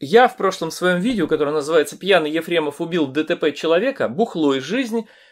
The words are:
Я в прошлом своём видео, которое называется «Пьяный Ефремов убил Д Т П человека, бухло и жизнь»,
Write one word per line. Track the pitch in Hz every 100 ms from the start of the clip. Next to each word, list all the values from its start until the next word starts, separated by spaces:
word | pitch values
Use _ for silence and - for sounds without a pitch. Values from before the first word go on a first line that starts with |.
Я | 135 208 254
в | -
прошлом | 190 180 165
своём | - 180 180
видео, | 202 233 156
которое | 156 143
называется | 156 143 165 147 -
«Пьяный | 180 185 156
Ефремов | 156 160 170 156 -
убил | 165 175 139
Д | 131
Т | 156 -
П | 156
человека, | 143 160 165 247 277 110
бухло | 127 226 175 151
и | 135
жизнь», | 135 233 247 226 220 _ _